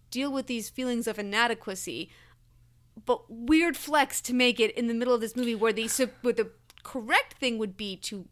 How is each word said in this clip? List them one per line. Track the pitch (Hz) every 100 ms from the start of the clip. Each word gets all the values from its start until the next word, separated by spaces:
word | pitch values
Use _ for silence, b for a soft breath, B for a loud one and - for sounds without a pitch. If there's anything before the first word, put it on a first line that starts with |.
| _
deal | 247 277
with | 269 254
these | 240 208
feelings | - 254 233 233
of | 208
inadequacy, | 202 208 240 226 - 190 - 123 170 b b b _ _ _ _ _ - -
but | 240 -
weird | 226 233 320 339 277
flex | - 302 262 -
to | -
make | 247 247 240
it | 220 -
in | 233
the |
middle | 233 247
of | 240
this | 220
movie | 247 240
where | 226 226
the, | 214 226
sup-, | - 254 -
where | 247
the | 233 214 - _ -
correct | - 262 220 370 539 -
thing | 262 226
would | 214 185
be | 208 185
to | - 202 180